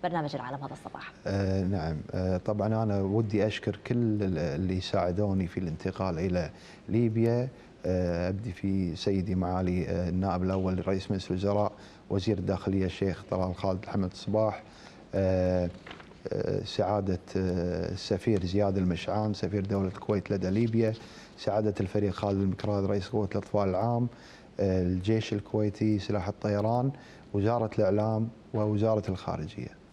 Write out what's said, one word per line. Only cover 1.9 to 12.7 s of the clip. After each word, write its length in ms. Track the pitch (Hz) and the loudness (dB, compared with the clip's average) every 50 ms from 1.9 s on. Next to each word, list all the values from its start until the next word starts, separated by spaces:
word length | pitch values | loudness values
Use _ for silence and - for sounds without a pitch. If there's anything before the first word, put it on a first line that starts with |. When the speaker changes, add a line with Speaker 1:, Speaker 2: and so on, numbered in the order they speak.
| 82 76 - - | -2 -4 -6 -4
Speaker 2:
آه، 260 | - 95 92 92 92 92 | -4 -2 0 2 0 0
طبعًا 460 | - - 107 104 101 107 110 110 113 | 0 0 0 2 2 2 2 2 2
أنا 180 | 107 101 101 | 2 2 2
ودي 460 | 98 98 98 110 120 107 101 107 95 113 | 2 2 2 2 2 2 2 2 2 2
أشكر 320 | 107 - - - 104 - - - | 0 -2 -2 -4 -4 -4 -4 -2
كل 80 | 127 120 | 0 2
ال-، 400 | 120 113 107 104 104 95 92 78 | 2 2 2 2 0 0 0 0
اللي 440 | 78 85 139 110 95 92 92 92 | 0 0 0 0 0 0 0 0
ساعدوني 680 | 90 - - 101 90 90 90 90 104 104 98 95 95 85 | -2 0 0 2 2 2 2 2 2 2 2 2 0 0
في 120 | - - | -2 -4
الانتقال 600 | 95 85 78 80 - 95 95 - 95 95 87 78 | -4 -4 -4 -4 -4 -6 -4 -2 -2 -2 -2 0
إلى 300 | 87 95 90 90 85 - - - - - - - - - | 0 0 0 0 0 -2 -6 -14 -20 -20 -20 -20 -8 -2
ليبيا. 580 | - 113 120 113 107 113 113 117 117 120 123 135 - - - - - - - | 0 2 2 2 2 4 2 4 4 2 0 -2 -6 -12 -20 -20 -20 -8 -2
آه، 440 | 90 92 90 90 87 87 85 87 90 | 0 2 2 2 2 0 0 0 -2
أبدي 220 | 95 95 107 117 | -2 -2 -4 -6
في 440 | 90 - - 98 95 98 95 87 80 | -8 -4 -2 -2 0 0 0 -2 -2
سيدي 400 | - - 107 98 98 90 87 92 | -2 0 0 0 0 0 0 0
معالي، 520 | 92 90 87 90 92 95 90 90 92 90 - | 0 0 0 0 0 0 0 0 0 0 0
آه، 200 | 90 87 90 87 | 0 -2 0 0
النائب 340 | 85 92 92 98 87 90 90 | 0 0 0 0 0 0 0
الأول 320 | 92 95 95 95 95 92 | 0 0 0 0 0 0
لرئيس 360 | 92 95 - 98 95 95 - | 0 0 0 -2 -2 -2 -2
مجلس 200 | 104 95 92 - | -4 -4 -2 -2
الوزراء، 400 | 95 92 95 101 101 104 104 95 - - - - - - - - | -4 0 0 2 2 2 2 0 -2 -6 -20 -20 -20 -20 -8 -2
وزير 280 | - 98 92 113 107 92 | -2 -2 2 0 0 0
الداخلية 480 | 92 92 95 98 - - | 0 -2 -2 0 0 0